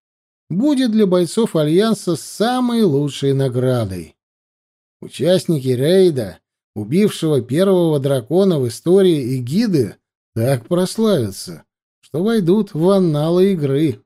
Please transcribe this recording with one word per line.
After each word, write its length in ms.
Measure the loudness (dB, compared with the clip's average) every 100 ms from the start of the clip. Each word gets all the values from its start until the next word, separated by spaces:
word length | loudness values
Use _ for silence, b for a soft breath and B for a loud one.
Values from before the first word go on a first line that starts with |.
| _ _ _ _ -8
будет 420 | -2 0 2 2
для 140 | 2 2
бойцов 500 | 2 0 -2 -2 0
Альянса 600 | 2 2 2 -2 -4 -6
самой 680 | -6 -4 -2 0 -2 2
лучшей 520 | 2 2 -2 -2 -2
наградой. 800 | 0 0 0 0 0 -2 -8 -14 _ _ _ _ _ _ _ _ -20
Участники 680 | -16 -4 0 0 0 -2 0
рейда, 720 | 0 2 4 4 2 -6 -12 _ _ _ -12
убившего 680 | -2 0 0 0 -2 -2
первого 580 | 0 0 2 2 2 0
дракона 600 | 0 -2 0 0 2 0
в 80 | -2
истории 680 | -4 2 4 4 2 -2 -4
Эгиды, 600 | -4 -2 0 0 -2 -6 _ _ _
так 340 | -4 0 -2 -2
прославятся, 960 | -2 -2 0 0 0 -2 -8 -16 -18 _ _ _ _
что 220 | _ -4
войдут 500 | -2 0 2 2 0
в 160 | 0 2
анналы 640 | 2 2 0 0 2 2
игры. 480 | 0 -2 0 0 -4